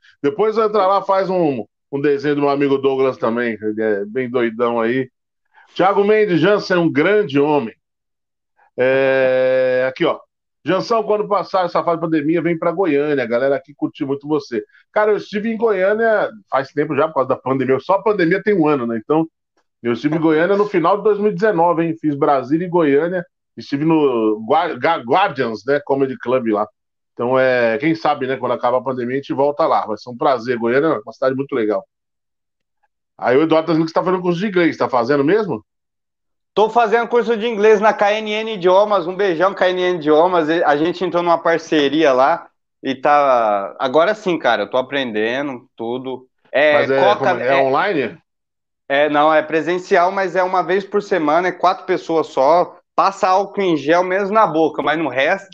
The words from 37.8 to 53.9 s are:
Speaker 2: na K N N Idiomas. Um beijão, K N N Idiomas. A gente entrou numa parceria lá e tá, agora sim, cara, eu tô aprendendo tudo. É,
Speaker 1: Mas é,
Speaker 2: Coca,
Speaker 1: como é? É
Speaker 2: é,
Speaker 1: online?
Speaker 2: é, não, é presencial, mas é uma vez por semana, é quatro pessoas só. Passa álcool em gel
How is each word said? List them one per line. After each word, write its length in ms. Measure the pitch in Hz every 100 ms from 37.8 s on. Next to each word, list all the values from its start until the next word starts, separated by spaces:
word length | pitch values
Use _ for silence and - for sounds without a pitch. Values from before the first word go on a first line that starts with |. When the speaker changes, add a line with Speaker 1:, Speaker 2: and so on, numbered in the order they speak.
Speaker 2:
na 120 | 214
K 180 | 202 208
N 160 | 214 220
N 240 | 214 220
Idiomas. 520 | 220 175 185 208 202 165
Um 100 | 185
beijão, 380 | 202 160 185
K 140 | 196 185
N 100 | 180
N 160 | 180 180
Idiomas. 500 | 147 151 175 180 151
A 280 | 165 151 147
gente 280 | 160 175
entrou 180 | 180 165
numa 160 | 175 165
parceria 760 | 170 165 - 160 139 147 156
lá 360 | 127 135 165 - _ _ _
e 120 | 135
tá, 800 | 131 151 147 139 123 110 101 98 -
agora 360 | 131 135 175
sim, 240 | 214 196 160
cara, 240 | 131 110
eu 60 | 101
tô 60 | 127
aprendendo 920 | 127 143 127 107 110 127 147 127 - -
tudo. 500 | 117 127 127 117 - _ _
É, 240 | 127 151
Speaker 1:
Mas 160 | 147 139
é, 100 | 135
Speaker 2:
Coca, 280 | 185 208 135
Speaker 1:
como 100 | 120
é? 60 | 123
É 120 | 139
Speaker 2:
é, 40 |
Speaker 1:
online? 560 | 135 131 127 160 123 170 _ _ _ _ _ _ -
Speaker 2:
é, 200 | 139 151
não, 240 | 147 156
é 100 | 156
presencial, 680 | 151 156 151 180 180 190 180
mas 240 | 196 196 170
é 60 |
uma 200 | 185 185
vez 220 | 170 190
por 180 | 196 208
semana, 460 | 196 185 151 160 180
é 40 |
quatro 340 | 175 175 190 -
pessoas 400 | 180 - 160 151
só. 500 | - 135 170 175 - _
Passa 340 | - 175 190 190
álcool 340 | 185 196 202
em 120 | 190 156
gel 280 | 135